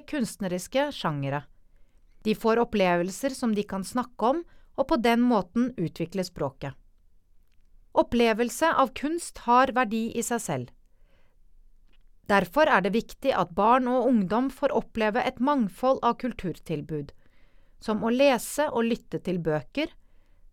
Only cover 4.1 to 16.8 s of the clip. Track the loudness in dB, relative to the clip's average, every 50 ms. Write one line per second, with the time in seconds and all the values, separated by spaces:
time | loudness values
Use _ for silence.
4.1 | -4 -2 0 0 0 0 -4 -10 -14 -20 -20 -8 -4 -4 0 0 0 2 4 4
5.1 | 4 4 4 4 2 2 0 0 -2 -2 -2 -2 -2 -4 -6 -4 -4 -6 -8 -6
6.1 | -4 -6 -6 -6 -6 -6 -6 -6 -6 -8 -12 -12 -12 -14 -20 _ _ _ _ -20
7.1 | _ -20 _ _ -20 -20 _ _ _ -20 -20 _ -20 -20 -20 -2 2 2 2 2
8.1 | 2 2 2 2 2 0 -2 -4 -2 0 0 2 4 2 2 0 0 -4 -6 -4
9.1 | -4 -4 -6 -10 -14 -6 0 4 6 6 6 4 2 0 0 0 0 -2 -4 -4
10.1 | -4 -4 -4 -2 -4 -4 -4 -4 -4 -4 -6 -8 -14 -20 _ _ _ -20 -20 _
11.1 | _ -20 -20 -20 _ -20 -20 -20 -20 -20 -20 -20 -20 -20 -20 -20 -20 -20 -20 -20
12.1 | -20 -10 _ 2 2 2 2 2 2 2 4 4 4 2 2 2 0 -2 -2 -4
13.1 | -8 -6 -2 0 0 0 0 -2 0 2 4 4 4 4 2 2 0 2 2 4
14.1 | 4 2 2 2 0 0 -2 -2 -2 -2 -2 0 0 0 -2 -4 -2 -2 0 0
15.1 | 0 0 -2 -2 -2 -2 0 2 2 2 0 -2 -2 0 0 2 2 2 2 0
16.1 | 0 -2 -4 -6 -6 -6 -8 -8 -8 -8 -8 -6 -6 -6